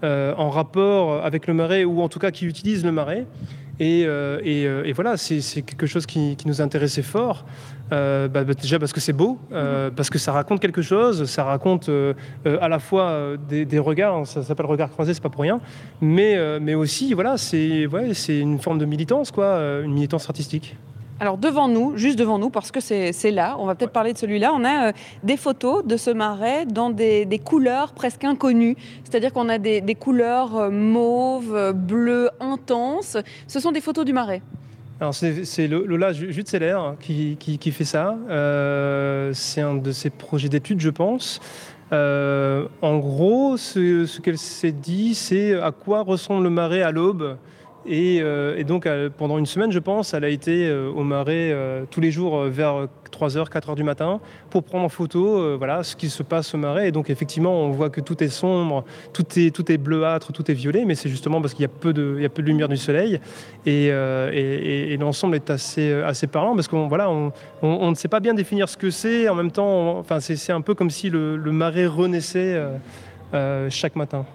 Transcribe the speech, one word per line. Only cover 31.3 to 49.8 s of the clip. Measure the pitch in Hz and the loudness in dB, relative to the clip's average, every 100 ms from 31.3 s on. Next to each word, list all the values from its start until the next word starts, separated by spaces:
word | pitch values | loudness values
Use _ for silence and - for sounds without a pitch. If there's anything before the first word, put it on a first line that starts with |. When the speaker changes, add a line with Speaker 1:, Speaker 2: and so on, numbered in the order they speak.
| 262 233 | -2 -2
Speaker 2:
euh, | 214 196 | 0 0
bleues | 190 180 220 240 240 240 - | 0 0 2 2 2 2 0
intenses. | 262 269 - 247 240 320 415 220 202 - - | -6 -6 -2 -2 0 -4 -4 -6 -6 -14 -8
Ce | 277 | -2
sont | 294 | 0
des | 311 | 0
photos | 302 311 | -2 -2
du | 285 | 0
marais. | 254 226 185 - - - - - - | 0 0 -4 -6 -18 -18 -20 -20 -6
Speaker 1:
Alors | 151 | -4
c'est, | 139 165 156 175 | 0 0 -2 -6
c'est | - 156 | -2 0
Lo-, | 156 202 | 0 0
Lola | 170 190 | 2 2
Ju-, | 160 180 | 0 -4
Jutzeler | 156 208 196 160 196 156 143 | -6 -4 -2 0 0 -2 -8
qui, | - 151 151 147 | -4 -2 -2 -4
qui, | - 147 | -6 -4
qui | - | -2
fait | 139 | -2
ça, | 151 156 175 226 233 | -2 0 0 -2 -4
euh, | 160 147 143 143 143 139 139 139 139 139 | 0 2 2 2 0 0 0 0 0 -2
c'est | 135 - - | -4 -4 -2
un | 147 | 0
de | 139 135 | 0 -2
ses | 131 151 | -4 -4
projets | - - 151 139 | -6 -4 -2 0
d'études, | 143 131 202 | -2 0 0
je | 156 | 0
pense. | 151 180 254 - - - - - - - | 0 0 0 -4 -10 -12 -18 -18 -20 -2
Euh, | 151 143 143 139 139 139 139 - - | 2 2 2 2 2 2 0 -2 -2
en | 165 151 | 0 2
gros, | 143 139 180 240 277 254 | 0 2 4 4 2 0
ce, | - 196 180 175 | -2 0 4 4
ce | 165 - | 2 -2
qu'elle | 165 160 | -2 -2
s'est | - - 170 | -6 -2 -2
dit, | 147 143 180 220 | -2 -4 0 0
c'est | 220 - 190 208 | 0 0 0 2
à | 190 165 | 2 0
quoi | - - 208 | -4 -2 0
ressemble | 196 185 - 196 | 2 -2 0 2
le | 185 | 2
marais | 170 170 180 | 2 2 2
à | 175 | 2
l'aube. | 160 175 190 147 131 - - - - - | 2 2 2 -4 -8 -16 -20 -20 -18 -4
Et, | 156 180 175 | 0 4 4
euh, | 156 147 143 170 | 2 0 -2 -2
et | |
donc, | 147 175 | 0 0
euh, | 165 147 143 143 | 0 0 -2 -2
pendant | 151 151 | -2 0
une | 151 | 0
semaine, | 180 220 | 0 2
je | |
pense, | 180 | 0